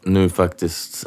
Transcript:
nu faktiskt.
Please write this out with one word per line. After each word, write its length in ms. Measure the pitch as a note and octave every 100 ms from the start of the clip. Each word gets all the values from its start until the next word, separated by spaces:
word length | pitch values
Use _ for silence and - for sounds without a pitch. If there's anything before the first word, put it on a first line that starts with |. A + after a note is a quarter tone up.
nu 240 | F#2 F#2+ F#2
faktiskt. 760 | F2+ F2+ - E2+ - - -